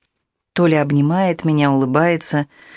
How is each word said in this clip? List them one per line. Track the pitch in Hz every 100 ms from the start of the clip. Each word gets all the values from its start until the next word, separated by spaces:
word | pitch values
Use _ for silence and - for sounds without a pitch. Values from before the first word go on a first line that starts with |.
| _ _ _ _ _
Толя | - 170 156
обнимает | 147 143 143 180 190 170
меня, | 160 151 143
улыбается, | 135 131 143 170 165 - 147 147 _ -